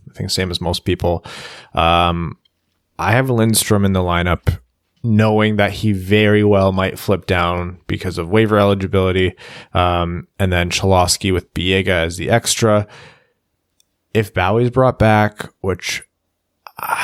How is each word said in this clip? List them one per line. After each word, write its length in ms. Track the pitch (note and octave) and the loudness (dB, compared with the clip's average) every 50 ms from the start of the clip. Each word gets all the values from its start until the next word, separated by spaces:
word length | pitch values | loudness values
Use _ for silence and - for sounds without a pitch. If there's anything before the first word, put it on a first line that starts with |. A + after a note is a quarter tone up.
| _ - | _ -18
I 40 | - | -12
think 160 | - G2+ G2 | -10 -8 -6
same 220 | - - F#2+ F2 | -4 -4 -4 -4
as 100 | F2 - | -6 -4
most 240 | F2 E2 F2+ - - | -4 -4 -4 -4 -2
people. 400 | G2+ F2+ - - F2 E2+ D#2+ - - - - - - - - - _ - | -2 -2 0 0 -2 -2 -2 -4 -10 -16 -18 -18 -18 -20 -20 -20 _ -2
Um, 640 | - E2 E2 E2+ F2 F2 E2+ E2+ E2+ E2+ D2+ D2 - _ _ _ _ _ _ _ _ _ _ _ - | 0 2 2 2 2 2 2 0 -2 -6 -8 -10 -14 _ _ _ _ _ _ _ _ _ _ _ -6
I 140 | E2 F#2+ A2 | -2 0 0
have 160 | B2+ C3+ C3 | 0 0 0
Lindstrom 520 | B2 A2+ A2+ A2+ A2 G#2+ - - G#2+ G2+ G2+ | 0 0 2 2 0 0 0 0 0 2 2
in 80 | G2 F#2+ | 2 0
the 80 | F#2 | 0
lineup, 580 | F2+ F2 F2 F2 F2 F2+ E2+ - - - - - - _ _ _ _ _ _ _ | 0 0 -2 0 0 0 -2 -2 -2 -4 -4 -4 -8 _ _ _ _ _ _ _
knowing 540 | - A#2 G#2+ G#2+ A2 A2 G#2+ G#2+ G#2+ G#2+ G#2+ | -4 0 2 2 4 4 2 2 2 2 2
that 160 | G#2 G2+ G2+ | 0 0 0
he 200 | G2+ - - A2 G2+ | -2 -2 -2 -2 -2
very 500 | F#2+ F#2 F#2 G#2 G#2+ G#2+ G#2 G#2 G#2 G#2 | -2 0 2 2 4 4 4 4 4 4
well 280 | G#2 G2+ G2 F#2+ F#2+ | 4 4 4 4 2
might 280 | F#2 F#2+ F#2+ F#2 - - | 2 0 -2 -2 -4 -6
flip 260 | - - G2+ F2 - | -4 -2 -2 -2 -2
down 540 | - F#2+ F2 F2 F2 F2 F2 F2 F2 F2+ - _ - | -2 0 0 0 0 -2 -4 -6 -8 -10 -12 _ -8
because 300 | - F#2+ - F#2 E2+ F2 | -6 -6 -6 -6 -6 -6
of 120 | E2 E2 | -4 0
waiver 300 | G2 A2 A2+ G#2 G#2+ G#2 | 2 2 4 4 4 4
eligibility, 760 | G2+ G2+ G2+ G2 F#2+ F2+ F2 F#2+ F#2 F#2 F2+ F#2+ F#2 F2+ - - - - - - - - - | 4 4 2 0 0 0 0 0 0 2 2 2 0 0 -2 -6 -12 -20 -20 -20 -16 -6 -2
um, 540 | F2+ F2+ F2+ F2 F2 E2+ E2+ F2 E2+ - - _ - | 0 0 2 2 0 0 -2 -4 -6 -10 -12 _ -4
and 140 | G2 F#2 F2+ | -2 0 0
then 160 | F2 F2 F2 | 0 0 -2
Cholowski 640 | - - - F#2+ F#2+ F2+ F2+ F2 - - - G2 F#2 | -2 -2 0 2 2 2 2 2 0 -2 -2 -2 -2
with 180 | F2 - _ - | -2 -4 _ -6
Biega 340 | F2 E2+ F#2 F#2+ F#2+ F#2+ G2 | -4 -2 0 0 0 0 0
as 300 | F#2 E2+ E2 E2+ F2 F2+ | 0 0 -2 -4 -4 -6
the 120 | E2 C#2 | -2 -2
extra. 560 | A2 A#2 - - - - A#2 A2 G#2 G#2 G#2 - - - - - - _ _ _ _ _ _ _ _ _ _ _ _ _ _ _ _ _ _ _ - | 0 0 0 -2 -2 0 2 2 2 2 0 -2 -8 -20 -20 -20 -20 _ _ _ _ _ _ _ _ _ _ _ _ _ _ _ _ _ _ _ -2
If 200 | A2 G#2+ - - | -2 -2 -2 -2
Bowie's 360 | F#2 F2+ F#2 G#2 A#2 B2 A#2+ | -2 0 0 0 0 0 0
brought 300 | A#2+ C3 C3 B2+ A#2+ - | 0 2 2 2 2 2
back, 500 | G#2+ A2 G#2+ G#2+ G#2+ G#2 - - - - _ _ | 2 2 4 2 2 0 -2 -8 -14 -16 _ _
which, 420 | - F#2+ F2+ F2 - - - - - _ _ _ _ _ _ _ _ _ _ _ _ - - - | -6 -4 -4 -4 -6 -8 -10 -10 -12 _ _ _ _ _ _ _ _ _ _ _ _ -20 -16 -12
uh, 180 | - - - - | -8 -6 -6 -4